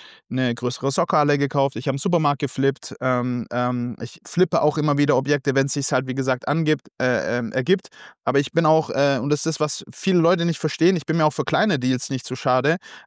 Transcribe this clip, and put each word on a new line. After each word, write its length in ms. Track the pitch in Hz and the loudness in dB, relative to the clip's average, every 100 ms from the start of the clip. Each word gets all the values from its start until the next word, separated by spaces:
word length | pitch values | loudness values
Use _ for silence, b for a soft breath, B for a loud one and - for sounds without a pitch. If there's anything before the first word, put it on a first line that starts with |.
| B B - | B B -8
eine 240 | 127 127 120 | -2 -2 0
größere 360 | 123 - 139 | -4 -2 -4
Soccerhalle 460 | - 175 160 147 143 | -2 0 2 2 2
gekauft, 380 | 139 143 139 - | 0 0 0 -2
ich 140 | - | -4
hab 20 | |
einen 80 | 135 | -2
Supermarkt 400 | - 170 156 143 | 0 0 0 0
geflippt, 560 | 139 - 139 135 - - | -4 0 0 0 -8 -6
ähm, 460 | 127 123 127 123 - | -2 -2 -2 -4 -4
ähm, 460 | 123 123 123 123 - | -4 -2 -2 -6 -6
ich 200 | 117 - - | -10 -12 -6
flippe 360 | - 180 170 | 0 2 2
auch 160 | 151 156 | 0 2
immer 200 | 151 143 | 0 2
wieder 200 | 143 135 | 2 2
Objekte, 380 | 135 143 143 131 | 2 0 0 0
wenn's 180 | 135 | 0
sich 180 | 143 135 | -2 -2
halt, 160 | 135 131 | -2 -2
wie 80 | 131 | -2
gesagt, 320 | 131 127 - | -2 -2 -2
angibt, 400 | 156 151 151 - - | -2 0 0 -4 -2
äh, 380 | 127 117 73 120 | 0 0 0 -2
ähm, 120 | 117 | -2
ergibt. 380 | - 127 196 - B B B | -4 0 0 -2 B B B
Aber 160 | - 139 | -2 0
ich 140 | 143 | 0
bin 120 | 170 160 | 0 4
auch, 240 | 160 156 | 2 2
äh, 280 | - 143 135 | 0 0 0
und 80 | 131 | 0
das 160 | 147 170 | -2 -2
ist, 140 | 156 | -2
was 240 | 151 - - | -2 -4 -10
viele 280 | - - 180 | -6 0 4
Leute 260 | 165 180 170 | 4 2 0
nicht 140 | 165 | -2
verstehen, 360 | 156 - 170 180 | -4 2 2 2
ich 100 | - | 0
bin 120 | 165 | 0
mir 80 | 156 | 0
auch 80 | |
für 100 | - | 0
kleine 360 | - - 208 147 | 0 2 2 2
Deals 300 | 127 127 - | 0 -2 -2
nicht 160 | 135 - | -6 -6
zu 120 | 123 | -4
schade, 400 | 131 127 135 175 B B | 0 2 2 0 B B